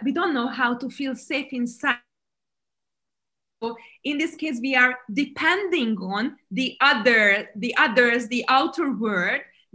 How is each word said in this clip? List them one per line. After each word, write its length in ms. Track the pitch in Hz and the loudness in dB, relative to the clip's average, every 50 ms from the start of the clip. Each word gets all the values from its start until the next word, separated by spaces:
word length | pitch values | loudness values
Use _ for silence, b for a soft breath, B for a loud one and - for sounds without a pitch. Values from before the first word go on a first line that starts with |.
| 214 | -4
we 100 | 262 285 | -2 -2
don't 200 | 330 359 370 294 | 0 0 0 0
know 140 | 254 233 | 0 -2
how 260 | 262 - 262 262 240 247 | -4 -2 0 0 0 0
to 140 | 240 269 247 | -2 -6 -10
feel 240 | - - 285 269 254 | -8 -6 -6 -6 -6
safe 360 | 240 - - 311 269 277 - | -6 -8 -6 -6 -6 -6 -6
inside. 460 | - 247 240 240 240 - - 285 240 240 _ _ _ _ _ _ _ _ _ _ _ _ _ _ _ _ _ _ _ _ _ _ _ _ _ _ _ _ _ _ _ _ | -6 -4 -4 -4 -4 -4 -2 -2 -4 -4 _ _ _ _ _ _ _ _ _ _ _ _ _ _ _ _ _ _ _ _ _ _ _ _ _ _ _ _ _ _ _ _
So 140 | 226 233 240 B B B B B _ | -8 -8 -8 B B B B B _
in 160 | 269 294 285 | -6 -2 -2
this 160 | 311 330 330 | -2 -4 -4
case, 240 | - 311 311 269 240 | -6 -6 -4 -4 -4
we 140 | 233 269 262 | -2 0 4
are 240 | 254 247 254 247 247 - - | 4 4 4 2 -2 -10 -6
depending 840 | 208 226 285 285 - - 294 320 349 392 415 359 330 320 247 226 220 | -2 -2 -2 -2 -4 -2 0 2 2 2 0 0 0 0 2 0 0
on 400 | 185 185 185 196 208 220 302 - _ _ _ | -2 -2 -4 -4 -2 -2 -4 -6 _ _ _
the 260 | 190 208 262 247 - - | -4 -4 -4 -4 0 2
other, 680 | - 277 294 233 202 247 233 220 214 202 196 208 - - - | 4 4 4 4 4 4 4 6 6 4 4 2 0 -6 -10
the 200 | 208 202 240 - | -6 -6 -4 2
others, 520 | - 311 277 208 254 247 240 233 247 233 | 2 2 4 4 4 4 4 4 0 -2
the 180 | 214 247 240 - | -2 -4 -4 0
outer 440 | - 262 269 302 330 - - 330 277 | 2 4 4 4 2 -2 -2 -2 -2
world 500 | 240 190 226 214 202 180 175 196 240 294 - b b b b b | -2 -2 -2 0 0 0 0 0 -2 -4 -6 b b b b b